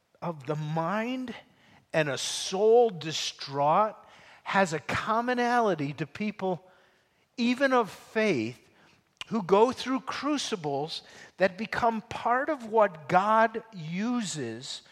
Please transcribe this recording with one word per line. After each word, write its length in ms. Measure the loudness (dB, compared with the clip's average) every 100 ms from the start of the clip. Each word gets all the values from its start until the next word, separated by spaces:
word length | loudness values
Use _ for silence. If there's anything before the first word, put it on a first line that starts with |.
| _ -12
of 240 | -10 -8 -6
the 100 | -6
mind 800 | -4 -2 -2 -2 -4 -6 -8 -12 -16 _ _ _ _
and 160 | 0 0
a 80 | -2
soul 720 | -4 -6 -4 2 6 6 6
distraught 1080 | 2 -6 -6 -6 -8 -8 0 2 4 2 -2 -20 -20 -20 -18
has 280 | -2 2 2
a 80 | 0
commonality 1120 | -4 -6 -2 -2 0 0 2 2 2 0 -2
to 120 | -6 -8
people, 580 | -6 -6 -4 -4 -4 -8 _ _ _ _ _ _ -2
even 360 | 0 2 2
of 180 | 2 0
faith, 680 | -6 -6 0 2 2 -2 -6 _ _ _ _ _ -20 -6
who 140 | -4
go 300 | 2 6 4
through 280 | 2 -4 -4
crucibles 1040 | -4 -6 -4 -2 -4 -6 -4 -4 -6 -10 -14 -20 -12 0
that 200 | 0 0
become 440 | -6 0 0 0
part 460 | -6 -6 0 0 0
of 180 | -4 0
what 420 | 4 4 2 2
God 560 | 2 4 4 4 0 -12
uses 1080 | -14 -8 -4 -2 -2 -4 -6 -6 -8 -12 -14 -16